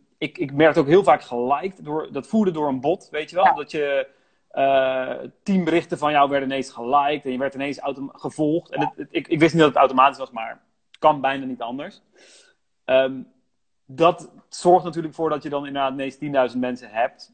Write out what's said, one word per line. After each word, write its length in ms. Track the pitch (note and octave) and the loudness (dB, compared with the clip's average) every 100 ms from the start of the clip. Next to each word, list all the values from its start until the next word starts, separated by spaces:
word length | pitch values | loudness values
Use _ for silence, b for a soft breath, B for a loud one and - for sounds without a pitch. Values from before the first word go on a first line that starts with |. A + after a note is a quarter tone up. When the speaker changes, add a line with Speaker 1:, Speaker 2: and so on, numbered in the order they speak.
| _ - | _ -12
Speaker 1:
ik, 200 | D3 - | -10 -8
ik 140 | C#3+ | -6
merkte 280 | C#3 D#3 E3 | 4 4 4
ook 60 | C#3 | 4
heel 160 | F3+ | 4
vaak 180 | F3 D3 | 6 2
geliked. 600 | - A#2+ B2 C#3+ F#3 - | 2 -4 -2 -2 -4 -10
Door, 240 | D3+ D#3 C#3 | -8 -8 -8
dat 140 | C#3 - | -10 -4
voerde 240 | A3 G3 | 0 0
door 180 | D#3+ D3 | 0 -4
een 120 | C3 | -2
bot, 280 | C#3 F3+ - | -2 -4 -6
weet 200 | D3+ D3+ | -10 -6
je 60 | F3 | 2
wel. 80 | |
Speaker 2:
Ja. 80 | F#3+ | 2
Speaker 1:
Dat 180 | D3 C#3+ | 2 -4
je, 360 | D#3+ C#3+ C#3 C3 _ _ _ _ | -4 -2 -2 -4 _ _ _ _
eh, 600 | - C3+ C3+ C3 C3 C3 B2 D3 _ | -2 2 2 2 -2 -6 -10 -12 _
tien 220 | - F#3+ | -2 -2
berichten 340 | E3 E3 - D#3 | 2 0 -2 -4
van 140 | D3 | 0
jou 180 | D3 C#3 | 2 2
werden 180 | C#3 C3+ | 2 -2
ineens 200 | C3+ B2+ | -4 -6
geliked. 540 | - A#2+ C#3+ C#3+ D3 | -8 0 2 2 -2
En 80 | C#3 | -6
je 60 | B2+ | -6
werd 160 | C3+ | -6
ineens 240 | C3 C#3 B2+ | -6 -8 -8
autom-, 320 | C#3+ C3+ C#3 | -8 -8 -12
gevolgd. 580 | - D3 - D3+ E3 - | -10 -10 -2 -2 -2 -4
En 100 | D3 | -6
Speaker 2:
Ja. 60 | D3 | -6
Speaker 1:
het, 100 | - | -8
het, 100 | D3 | -8
ik, 180 | E3+ - | -8 -4
ik 100 | D#3+ | 2
wist 140 | D#3+ | 2
niet 100 | E3 | 6
dat 80 | D3+ | 4
het 80 | C#3 | 6
automatisch 400 | C3+ B2+ C3+ C#3 | 2 6 4 4
was, 120 | C3 | -12
maar 300 | A#2+ A2+ A#2 _ _ _ - | -10 -12 -14 _ _ _ 0
kan 220 | D#3 D3 | 2 2
bijna 240 | C3+ C#3 | -2 -4
niet 160 | C3 B2 | -8 -10
anders. 420 | A#2 C3 E3+ - _ b b b b b _ _ | -10 -10 -12 -16 _ b b b b b _ _
Ehm, 360 | - C3 C3+ C3+ - _ _ _ _ _ _ | 0 2 2 -4 -14 _ _ _ _ _ _
dat 440 | C3+ E3 E3+ - - _ | 2 2 2 -8 -20 _
zorgt 360 | - F3 F3+ | -2 4 4
natuurlijk 300 | F3 D#3+ D#3 | 2 -8 -10
voor 160 | D#3 D#3+ | -6 -4
dat 120 | D3+ | -4
je 60 | D3+ | -6
dan 180 | C#3+ C#3+ | -8 -6
inderdaad 260 | C#3 C3+ | -4 -4
ineens 260 | C3+ C#3 - | -4 -10 -8
tienduizend 420 | D3 C#3 B2 B2 | -2 0 0 0
mensen 300 | B2+ B2 A#2 | -6 -6 -8
hebt. 420 | A2 C3 _ - | -4 -4 _ -20